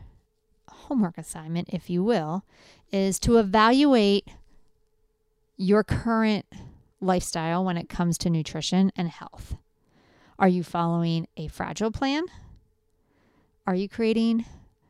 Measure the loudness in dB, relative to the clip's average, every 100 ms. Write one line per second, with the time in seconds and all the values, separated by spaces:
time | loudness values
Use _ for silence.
0 | -20 _ _ _ _ _ _ -16 -6 -2
1 | -2 -4 -14 -14 -8 -8 -6 -8 -4 -2
2 | 0 0 -2 -6 -10 _ -20 _ _ -2
3 | -2 0 4 4 4 4 6 6 6 6
4 | 4 2 -2 -14 -20 -20 _ _ _ _
5 | _ _ _ _ _ -4 2 2 2 -2
6 | 0 2 2 0 -4 -16 -20 -20 _ -4
7 | 0 0 -2 -4 -2 -2 -2 -4 -6 -2
8 | -2 0 0 -2 -4 -8 -2 2 2 0
9 | -8 -8 -18 -18 -14 -14 _ _ _ _
10 | _ _ _ 0 2 2 -2 -4 -2 0
11 | 0 -2 -6 -12 -12 -10 -10 -6 -6 -2
12 | -2 -2 -4 -10 -20 -20 _ _ _ _
13 | _ _ _ _ _ _ -4 -4 -4 -2
14 | 0 2 0 0 -4 -14 -20 _